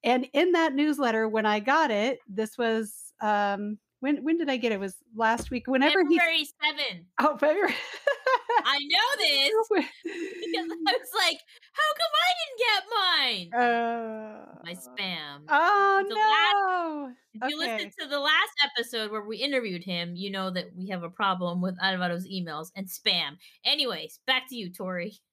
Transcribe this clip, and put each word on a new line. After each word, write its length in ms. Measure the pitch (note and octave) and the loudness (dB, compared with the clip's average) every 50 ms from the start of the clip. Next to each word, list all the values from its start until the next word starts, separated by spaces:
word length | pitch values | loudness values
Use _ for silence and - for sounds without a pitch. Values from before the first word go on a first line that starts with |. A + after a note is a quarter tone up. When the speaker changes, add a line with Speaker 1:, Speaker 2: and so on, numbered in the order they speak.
Speaker 1:
And 240 | - A#3 B3 B3+ B3+ - | 4 4 2 2 2 0
in 180 | - C#4 E4+ F#4 | 2 2 4 4
that 220 | F4 E4+ E4 D#4+ C4 | 4 4 4 2 2
newsletter, 540 | C#4 D4 D4+ D4 C4+ C#4 A#3+ A3 A3 A3 A3 | 2 2 2 2 2 2 2 2 2 0 2
when 180 | G#3+ A3 G#3+ | 0 2 2
I 140 | G#3+ G#3 G#3+ | 2 2 2
got 320 | G#3 B3 C#4 D#4+ D#4+ C4+ | 2 2 4 4 4 4
it, 260 | A3 G3+ G#3 B3+ C4+ - _ - | 2 2 2 0 -2 -4 _ -10
this 300 | F#3+ G3 A3 G#3+ - - | -4 -4 -4 -4 -2 -2
was, 540 | A#3+ A3+ A3+ A3 A3 G#3+ - - - - _ _ | 0 2 2 0 -2 -4 -10 -16 -20 -20 _ _
um, 580 | - G#3+ G#3 G#3 G#3 G3+ G3+ G3 G#3 G#3 G#3+ - _ _ _ _ | 0 0 2 2 2 0 0 -2 -4 -6 -8 -10 _ _ _ _
when, 240 | - C4+ D4 C#4+ B3 | 0 0 0 0 2
when 120 | D#4 E4 | 0 0
did 140 | E4+ E4 C#4 | 2 2 0
I 60 | C4 | 0
get 160 | B3 A3+ A#3 | 0 0 0
it? 40 | G#3+ | 0
It 40 | F#3+ | 0
was 160 | G3 G3 F#3 - _ _ A3+ | -4 -6 -8 -12 _ _ -4
last 360 | G#3+ A3+ A3 A3+ A#3 - - | 0 2 2 2 2 -2 -4
week. 160 | B3+ B3 - - | -6 -6 -2 0
Whenever 320 | C4 C4 C4+ D#4 - G4 F4 C#4+ | 2 2 4 4 4 4 4 4
he 100 | E4+ D#4+ | 4 4
Speaker 2:
February 260 | E4+ E4 E4 D#4+ D4+ - - _ | 4 2 2 0 -2 -4 -8 _
seventh. 460 | D4 D4+ D4+ D4 C#4+ B3 F#3+ F3 E3 _ _ - | -4 -2 -2 -2 -4 -6 -6 -10 -16 _ _ 2
Speaker 1:
Oh, 160 | A#3+ D4+ D4 | 2 2 2
February. 360 | G#3 C#4 D4+ D4+ G4 G4+ F4 - - | 4 2 2 4 4 2 0 0 -2
<laughs> 40 | - - - - - - C#5 - - B4+ C5 - - - A#4 A4 E4+ | -6 -10 -14 -4 -2 -2 -2 0 0 2 2 2 2 2 0 2 2
Speaker 2:
I 140 | A#3+ C4+ C#4+ | 2 0 0
know 460 | C#4+ C#4+ D#4+ F#4 A4 B4+ C#5 A4 F#4+ | 0 0 2 2 2 2 0 0 2
this 280 | D#4 C#4+ C#4 C#4 C#4+ A4 A4 A4+ - | 2 4 4 2 4 4 2 2 4
Speaker 1:
When 140 | G#4+ F4+ - - - - | 2 2 2 0 -8 -12
Speaker 2:
because 640 | - E4 G4 F4 E4+ - - F4 E4+ E4+ E4 E4 E4 E4 - E4+ D#4+ D4+ | -10 -10 -8 -6 -8 -8 -8 -8 -6 -4 -4 -4 -4 -6 -8 -2 0 0
I 40 | |
was 180 | - C5 - - - | 0 0 -2 -4 -2
like, 220 | G#4+ F#4 E4+ E4 - - _ - - - _ | 0 2 2 0 -2 -10 _ -20 -20 -20 _
"How 200 | _ - D#5 D5+ D5 | _ 0 0 0 2
come 180 | D5+ E5+ E5 D5+ D#5 E5+ | 0 -2 0 2 2 2
I 60 | F#5 F5+ F5+ | 2 2 0
didn't 1080 | E5 D5 C5 A4+ B4 A#4 G#4+ G4 F#4+ G4+ A#4 G#4+ F#4+ F4+ E4+ D#4 C#4 B3 A3+ F#3+ F3+ E3+ | -4 -8 -4 -2 0 2 2 0 -2 -2 -2 0 2 2 2 2 2 0 -2 -4 -6 -4
get 0 | |
mine?" 100 | A#3 A#3+ | 0 2
Speaker 1:
Uh, 1000 | B3 A#3+ A#3 A#3 A#3 A#3 A#3 A#3 A3+ A3 A3 A3 A3 G#3+ G#3+ - - - - - - | 2 2 2 2 0 -2 -2 -4 -6 -8 -8 -10 -12 -14 -16 -18 -18 -20 -20 -16 -14
Speaker 2:
My 80 | E3+ F3+ | -14 -14
spam. 720 | F#3 - - - - G3 F#3 F3+ E3 D3+ D3 C#3+ C#3+ D3+ - | -14 -14 -14 -8 -6 -6 -4 -4 -6 -8 -10 -12 -16 -4 0
Speaker 1:
Oh, 560 | D4+ C#4+ E4 F4+ G#4 G4+ G4 G4 G4 G4 G4 G4 | 2 4 4 4 4 4 4 4 4 4 2 0
Speaker 2:
The 60 | G4+ | 0
last, 400 | G#4+ G#4+ G#4+ G#4+ G#4+ A4 G#4 G#4 | 2 2 4 4 4 4 4 4
Speaker 1:
no. 580 | G4+ G4 F#4+ F#4 F4+ E4+ E4 D#4 D4 C#4+ C4 B3 _ _ _ _ | 4 2 2 2 0 -2 -2 -4 -6 -8 -10 -12 _ _ _ _
Speaker 2:
if 160 | A3 A#3+ C4+ | -6 -6 -4
you 120 | D4+ D4+ | -4 -4
Speaker 1:
Okay. 120 | E4 - A3+ | -4 -4 -4
Speaker 2:
listened 180 | G#3+ G#3 G3+ - - | -4 -6 -8 -8 -12
to 80 | D#4+ C4+ | -8 -6
the 100 | C#4+ C#4+ | -4 -2
last 320 | C#4 D4+ D#4 E4 G4 A4 - - C#4+ | 0 2 4 4 2 0 0 -2 -2
episode 480 | C#4 - - A#3 A#3+ B3 A3+ A3 G#3 | 0 0 -4 -6 -4 -4 -6 -6 -4
where 100 | G#3+ G#3+ | -6 -6
we 140 | G#3 G#3 A3+ | -6 -8 -6
interviewed 480 | F#3+ B3 C#4+ C#4 C4 A#3 G#3 F3+ F3 F3 | -4 -4 -2 -2 -2 -2 -2 -6 -6 -6
him, 320 | G3 F3+ F3 F3 F3 F3 | -6 -4 -4 -4 -6 -6
you 140 | F3 F#3+ G3 | -8 -8 -6
know 200 | G3 G3 F#3+ F#3+ | -4 -4 -4 -4
that 240 | F3+ F3+ E3+ - - | -4 -4 -6 -6 -10
we 120 | F3+ F#3 G3 | -12 -8 -8
have 160 | G3 F3+ E3+ | -6 -6 -8
a 60 | E3+ | -10
problem 500 | F3+ - G#3+ G3 F#3 F3+ F3+ F3 F3 F3+ | -4 0 0 0 2 0 -2 -2 -2 -2
with 180 | F3+ F#3 F#3 F3+ | -2 -4 -4 -2
Alvaro's 480 | F#3+ F#3+ F#3+ F#3 F3+ F3 F3 F3 F#3 F#3 | -2 0 0 0 -2 -2 -2 -4 -6 -8
emails 440 | F#3+ F#3 F3+ E3 D3+ D3+ D#3+ E3 _ | -8 -8 -6 -6 -8 -10 -10 -12 _
and 140 | G3 G3 F#3 | -12 -12 -10
spam. 480 | - - _ A3 F#3 F3 D#3+ C#3+ D3 - - - - _ _ | -12 -4 _ 0 0 0 -2 -4 -8 -12 -20 -20 -20 _ _
Anyways, 540 | - C#4+ D4 C#4+ B3 G3 D#3 D#3 D#3+ - - _ | -2 0 0 0 -2 -2 -6 -8 -12 -16 -10 _
back 220 | - C4 B3+ C4 C4 | 0 0 0 0 -6
to 80 | C4 | -10
you, 160 | A#3 G3+ F3 | -8 -8 -10
Tori. 420 | F3+ - G3+ F#3 F#3 F3 E3+ G#3+ G#3 - _ _ | -8 -8 -8 -6 -4 -6 -6 -8 -10 -14 _ _